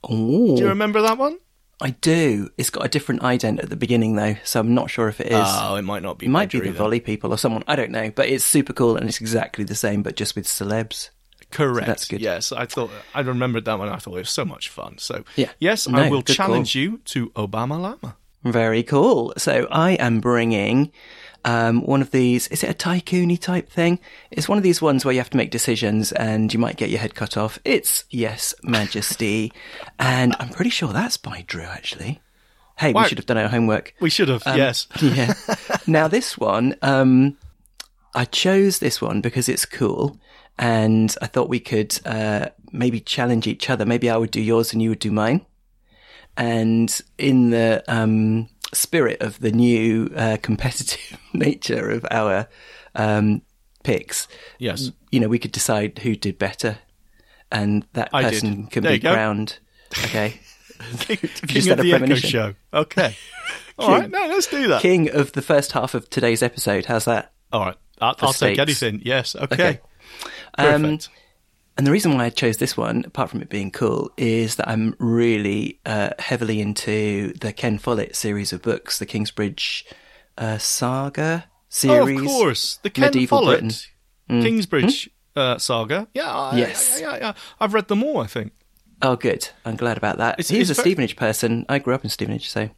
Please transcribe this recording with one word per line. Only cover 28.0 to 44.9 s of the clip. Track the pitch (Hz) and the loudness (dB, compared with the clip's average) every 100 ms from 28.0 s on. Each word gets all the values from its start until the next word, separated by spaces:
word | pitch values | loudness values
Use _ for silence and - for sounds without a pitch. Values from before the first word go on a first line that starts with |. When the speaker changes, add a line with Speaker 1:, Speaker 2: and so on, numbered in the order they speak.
| - | -4
Speaker 1:
Yes, | 127 110 110 - - | -4 -4 -2 -6 -6
Majesty, | - 117 101 107 101 - 113 107 110 - - - | -2 0 0 -4 -4 -2 -2 0 -2 -8 -20 -16
<laughs> | - - | -18 -2
and | 131 127 127 117 | 0 4 2 2
I'm | 123 | -6
pretty | - 208 | -2 -2
sure | - 151 | 0 -2
that's | 98 233 - | -2 -2 -4
by | - - 92 | -8 -14 -10
Drew, | 85 | -10
actually. | 82 85 - - 101 151 _ _ _ _ _ - | -10 -10 -10 -10 -8 -10 _ _ _ _ _ -2
Hey, | 156 | 2
Speaker 2:
Wow. | 107 | 4
Speaker 1:
we | 208 | 4
should | - | 0
have | - | -2
done | 113 | 0
our | 107 | 2
homework. | 120 113 107 - _ | 2 2 2 -2 _
Speaker 2:
We | 170 | 0
should | - 170 | 2 2
have, | 123 - | 0 0
Speaker 1:
Um, | 135 | 2
Speaker 2:
yes. | 135 120 - | 2 0 -8
<laughs> | - | 0
Speaker 1:
Yeah. | 147 131 120 202 - 214 - 240 - | 2 4 0 -2 -4 -6 -4 -4 2
Now | 160 156 | 2 4
this | 208 247 - | 0 -2 -4
one, | 107 101 127 - | 0 2 0 0
um, | 139 135 131 127 135 139 - _ _ _ - _ _ | 0 4 6 6 4 0 -20 _ _ _ -20 _ _
I | - | -4
chose | 123 - 185 190 196 190 | -2 0 2 4 4 2
this | - - | -2 -2
one | 113 104 | -2 -2
because | 120 127 123 | -2 -2 -2
it's | - | -2
cool, | - - 110 - 143 - _ - _ - | -4 -2 -2 0 -2 -4 _ -20 _ -4
and | 120 113 110 110 110 - | 0 2 4 4 4 0
I | 117 | -4
thought | - - | -2 0
we | 123 | -2
could, | - 110 107 - - | -2 -2 -2 -4 -4
uh, | 110 107 104 - _ - | -4 -2 -2 -4 _ -14
maybe | 156 123 113 | -2 -2 -2
challenge | - - 123 117 110 | -6 -2 0 0 0
each | - - | -4 -4
other. | 127 | -2
Maybe | 107 120 120 | 0 2 2
I | 113 | 2
would | 113 | 0
do | - | -2
yours | 110 117 113 | 2 2 2
and | 110 | 0
you | 113 | 0